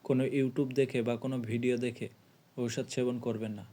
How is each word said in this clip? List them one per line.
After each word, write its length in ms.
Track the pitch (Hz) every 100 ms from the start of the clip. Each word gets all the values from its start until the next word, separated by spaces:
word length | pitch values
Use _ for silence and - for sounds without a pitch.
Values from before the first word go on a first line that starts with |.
| -
কোনো 140 | 131 127 139
YouTube 320 | 131 131 131 127
দেখে 180 | 131 127 113
বা 60 | 117
কোনো 120 | 123 131 113
ভিডিও 260 | 117 123 120 123
দেখে 200 | 120 107 - - - _ -
ঔষধ 240 | 120 139 123
সেবন 220 | - 123 123 120
করবেন 260 | 113 110 104
না। 60 | -